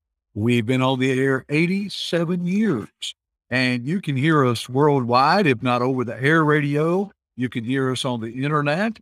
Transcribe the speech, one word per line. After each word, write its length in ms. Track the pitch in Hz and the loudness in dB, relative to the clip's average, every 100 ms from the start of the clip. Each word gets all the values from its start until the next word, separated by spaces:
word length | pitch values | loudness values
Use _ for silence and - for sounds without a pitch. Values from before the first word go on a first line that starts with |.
| _ _ _ | _ _ _
We've 320 | 107 113 120 110 | -2 2 2 2
been 160 | 131 | 2
on 180 | 131 131 | 2 0
the 180 | 131 131 | 0 0
air 280 | 135 131 - | 0 -2 -2
eighty-seven 960 | 151 170 196 202 - - 170 170 180 175 | -2 0 -2 -6 -8 -4 -2 -2 -2 -2
years, 720 | 196 220 127 90 - - - _ _ - | 0 0 -2 -4 -12 -14 -14 _ _ -6
and 360 | 123 127 123 123 | -2 0 -2 -2
you 160 | 190 | -4
can 160 | 156 131 | -2 0
hear 280 | 156 151 127 | 2 4 2
us 220 | 113 - | 0 -2
worldwide, 800 | 127 151 143 117 120 143 190 170 | 2 4 2 2 2 4 4 2
if 160 | 113 | 2
not 180 | 127 123 | 0 0
over 220 | 123 131 | 0 0
the 180 | 117 110 | -4 -2
air 220 | 139 165 | 2 4
radio. 640 | 151 151 143 143 160 185 202 _ _ - | 4 2 2 0 0 0 -4 _ _ -6
You 100 | 123 | -4
can 160 | 127 | -4
hear 260 | 113 135 131 | -4 -2 -2
us 140 | 127 | -2
on 160 | 135 123 | -4 -4
the 240 | 113 123 | -6 -6
internet 560 | 143 151 143 156 220 220 | -2 0 0 0 -2 -6